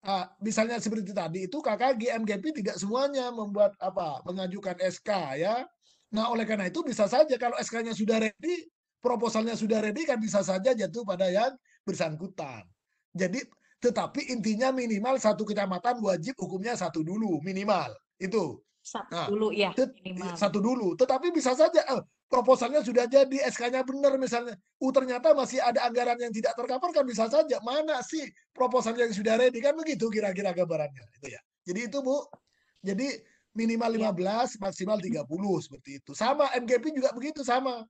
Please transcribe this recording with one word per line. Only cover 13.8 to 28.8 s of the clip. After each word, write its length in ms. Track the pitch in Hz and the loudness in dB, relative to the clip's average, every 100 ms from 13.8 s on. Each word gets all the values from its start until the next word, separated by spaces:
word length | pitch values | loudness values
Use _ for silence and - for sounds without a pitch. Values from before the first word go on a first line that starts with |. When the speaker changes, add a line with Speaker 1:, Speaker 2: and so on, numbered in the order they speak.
Speaker 1:
tetapi 480 | 240 220 180 - - | 0 0 -4 -6 -6
intinya 400 | 247 220 214 262 | -2 0 2 2
minimal 480 | 262 240 208 233 262 | 0 0 -2 0 2
satu 240 | 214 196 | 2 2
kecamatan 600 | 208 208 196 180 240 240 | 0 -2 -2 0 0 0
wajib 320 | 208 180 165 269 | 0 0 -2 -6
hukumnya 360 | 294 190 208 233 | -6 -4 -4 -2
satu 240 | 175 160 | -2 -2
dulu, 400 | 160 202 220 160 | -4 -2 0 -2
minimal. 480 | 165 190 202 190 135 107 _ _ | -2 -4 2 0 0 -10 _ _
Itu. 400 | 180 220 160 104 _ _ | -2 0 -2 -6 _ _
Speaker 2:
Satu 320 | - 226 - | -12 -12 -8
Speaker 1:
Nah, 120 | 170 156 | -6 -2
Speaker 2:
dulu 200 | 208 220 | 0 0
ya, 200 | 208 196 | 2 0
Speaker 1:
tet-, 240 | 175 269 - | 2 0 0
Speaker 2:
minimal. 320 | - 185 185 175 | -12 -8 -8 0
Speaker 1:
satu 240 | 202 202 | 0 2
dulu. 320 | 202 254 202 | 0 2 0
Tetapi 400 | 160 254 262 349 | 2 2 4 2
bisa 240 | 339 254 254 | 0 0 6
saja, 240 | 320 330 - | 6 6 2
eh, 120 | 240 - _ _ | -2 -4 _ _
proposalnya 480 | 254 240 254 233 294 | 2 6 4 6 0
sudah 240 | 214 240 240 | 2 2 6
jadi, 320 | 269 262 269 | 6 6 2
S 160 | 262 - | -2 -2
K-nya 240 | 240 262 | -2 -2
benar 320 | 254 269 277 269 | -2 2 2 2
misalnya. 400 | 254 233 240 208 _ _ | 0 -2 -4 -12 _ _
Uh, 160 | 262 262 | 2 2
ternyata 400 | 254 247 320 285 | 2 2 6 6
masih 240 | 254 254 | 4 2
ada 240 | 240 233 | 2 2
anggaran 320 | 240 233 247 240 | 2 0 0 0
yang 160 | 240 | -2
tidak 240 | 214 226 226 | -2 -2 -2
tercover 400 | 240 247 349 320 | -4 -2 0 2
kan 80 | |
bisa 240 | 262 214 226 | 2 2 2
saja. 320 | 277 311 240 | 4 4 0
Mana 400 | 226 277 311 277 | 0 -2 0 -2
sih 320 | 240 320 262 - _ - | -2 -6 -6 -12 _ 0
proposal 400 | 247 254 | 2 2